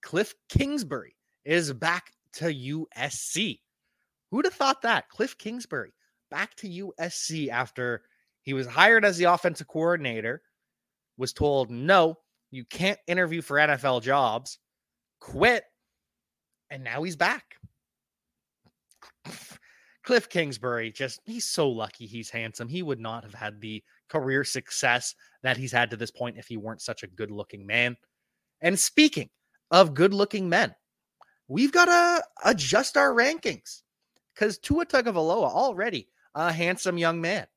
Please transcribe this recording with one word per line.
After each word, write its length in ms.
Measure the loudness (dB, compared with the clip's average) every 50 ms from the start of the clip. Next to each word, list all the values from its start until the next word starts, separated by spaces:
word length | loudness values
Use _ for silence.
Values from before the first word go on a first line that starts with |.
| -14
Cliff 320 | -2 -2 -2 -2 -2 -4 _ _ _
Kingsbury 640 | 0 2 2 2 -2 -4 -4 -6 -8 -10 -10 -14 _ _ _ _ _ _ _
is 280 | 0 0 0 0 -2 -6
back 400 | -4 -2 -2 -2 -2 -6 -14 _ _ _ _ -12
to 200 | -6 -4 -4 -4
U 340 | -4 -6 -8 -6 -6 -8 -10 -8
S 200 | -8 -6 -6 -6
C. 480 | -8 -10 -6 -4 -4 -4 -4 -6 -10 _ _ _ _ _ _ _ _ _ _ _ _ _ _
Who'd 160 | -6 -2 -2
have 80 | -2 0
thought 300 | 0 0 0 0 0 0
that? 260 | 0 0 0 -2 _
Cliff 260 | -6 -6 -6 -6 -6 _
Kingsbury 540 | -12 -12 -12 -12 -12 -8 -8 -8 -8 -8 _ _ _ _ _ _ _ _
back 240 | -8 -8 -8 -8 _ -16
to 100 | -14 -12
U 260 | -10 -10 -12 -12 -10 -8
S 160 | -8 -8 -8
C 340 | -8 -8 -6 -6 -4 -4 -4
after 540 | -2 -4 -4 -4 _ -8 -6 -6 -6 -8 _ _ _ _ _ _ _ _ _
he 100 | -6 -6
was 140 | -4 -6 -4
hired 360 | 4 6 8 8 8 8 6
as 140 | 4 2 4
the 60 | 4
offensive 440 | 4 4 4 2 -2 -2 -2 -12 _
coordinator, 760 | -6 -2 0 0 0 0 -2 -4 -6 -4 -6 -6 -8 -8 _ _ _ _ _ _ _ _ _ _ _ _ _ _ _
was 180 | -8 -8 -8 -4
told, 380 | -2 0 2 2 2 0 -2
"No, 480 | -4 -6 0 4 6 6 6 4 2 _ _ _ _ _ _ _
you 140 | -16 -16 -16
can't 340 | _ -8 -2 -2 -2 -2 -2 _ -4
interview 340 | 0 0 0 -2 -2 -6
for 160 | -6 -2 2 2
N 120 | 4 4
F 160 | 2 2 2
L 140 | 0 0 0
jobs," 600 | 0 2 2 4 4 2 0 -2 -6 -10 -18 _ _ _ _ _ _ _ _ _ _ _ _ _
quit, 440 | -20 -14 -2 4 4 4 4 4 -2 _ _ _ _ _ _ _ _ _ _ _ _ _ _ _ _ _ _ _ _ _
and 140 | -16 -12 -10
now 180 | -8 -6 -6 -6
he's 120 | -6 -2
back. 400 | 0 0 0 0 -2 -8 _ -20 _ -20 -20 _ _ _ _ _ _ _ _ _ _ _ _ _ _ _ _ _ _ _ _ _ _ _ _ _ _ -20 -20 _ _ _ -18 -16 -16 -18 -20 -20 -20 _ _ _ _ _ _ _ _ _
Cliff 260 | 2 2 2 2 2
Kingsbury, 600 | -2 -2 -2 -2 -4 -6 -6 -4 -4 -4 -4 -6
just, 300 | -6 -8 -8 -8 -8 -12 _
he's 180 | -14 -10 -8 -8
so 260 | -6 -2 0 0 0
lucky 360 | 0 -4 -6 -8 -10 -16 -20
he's 240 | -16 -14 -14 -14 -10
handsome. 400 | -10 -10 -10 -10 -10 -12 -12 -10
He 120 | -8 -8
would 180 | -6 -6 -8 -8
not 260 | -8 -10 -10 -10 -14
have 80 | -16 -16
had 260 | -12 -12 -12 -12 -12
the 240 | -12 -12 -12 -12 _ _ _ _ _ _
career 380 | -6 -4 -2 0 0 0 0
success 680 | -2 -6 -8 -8 -8 -8 -2 0 0 0 0 -2 -6 -12 _ _ _ _ _ -4
that 140 | -4 -4 -4
he's 160 | -4 -2 0
had 160 | 0 0 0
to 80 | -2 -8
this 140 | -10 -12
point 260 | _ -10 -10 -10 -10 -14
if 100 | -16 -12
he 80 | -12
weren't 260 | -12 -10 -10 -12 -12
such 220 | -10 -10 -10 -10 -12
a 40 | -18
good-looking 580 | _ -10 -10 -10 -8 -12 -12 _ -14 -18 -8
man. 320 | -2 0 0 0 0 -2 _ _ _ _ _ _ _ _ _ _ _ _ _
And 180 | 0 0 2 2
speaking 500 | 0 2 _ 6 6 6 6 0 -8 -8 _ _ _ _ _ _ _ _
of 240 | 6 6 6 6 6
good-looking 540 | 4 4 4 6 2 0 0 0 -4 -2 0
men, 260 | 2 2 2 0 -2 _ _ _ _ _ _ _ _ _ -20 _ _ _ _ _
we've 240 | 0 2 2 4 6
gotta 500 | 6 6 8 8 6 6 4 4 0 -2 -4 _ 0 2
adjust 500 | 2 2 2 0 2 2 2 2 2 2
our 180 | 2 4 4 4
rankings 680 | 2 2 2 0 -2 -4 -6 -6 -6 _ -20 -20 -20 _ _ _ _ _ _ _ _ _ _ _
'cause 240 | -2 -2 -2 -2 -4
Tua 280 | -2 -2 0 0 0
Tagovailoa 640 | 2 2 2 2 2 0 0 2 2 2 2 2 0
already 600 | 2 2 0 0 0 -2 -4 -4 -4 -6 -10 _ _ _ _ _ _
a 200 | -2 -2 -2 0
handsome 440 | 0 0 -2 -2 -2 -2 -4 -2 2
young 220 | 0 0 0 0
man. 280 | -2 -2 -2 -4 -6 _ _